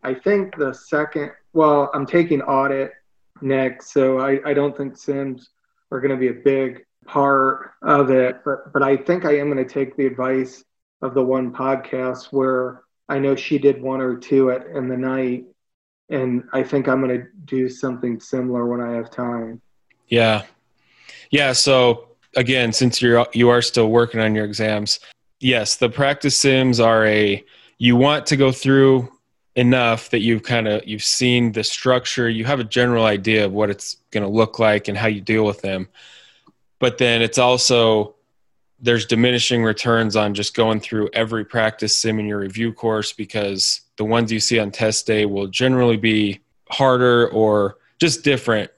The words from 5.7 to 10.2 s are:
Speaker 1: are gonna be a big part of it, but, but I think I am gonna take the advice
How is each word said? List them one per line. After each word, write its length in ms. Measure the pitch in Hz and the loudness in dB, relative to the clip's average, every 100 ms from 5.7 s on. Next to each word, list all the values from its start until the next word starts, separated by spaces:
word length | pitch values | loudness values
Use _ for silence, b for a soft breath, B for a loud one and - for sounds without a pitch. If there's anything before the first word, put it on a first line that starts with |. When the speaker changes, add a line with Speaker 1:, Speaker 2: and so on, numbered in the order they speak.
| _ _ | _ _
Speaker 1:
are 80 | 127 | -4
gonna 180 | 135 131 | -2 0
be 100 | 127 | -2
a 60 | |
big 520 | 123 139 135 131 123 _ _ - | 0 0 0 -2 -6 _ _ -6
part 680 | 143 139 139 135 135 - _ | 0 2 2 2 -2 -10 _
of 300 | - 143 131 | 0 2 4
it, 300 | 131 127 127 - | 2 2 -2 -6
but, 260 | 135 - | -6 -4
but 100 | 139 | -2
I 120 | 135 135 | 0 0
think 300 | - 180 175 | 0 -2 0
I 120 | 147 | 0
am 120 | 143 | 0
gonna 160 | 135 127 | -4 -4
take 300 | 139 131 - | -4 -6 -2
the 100 | 135 | -4
advice 580 | 123 | -2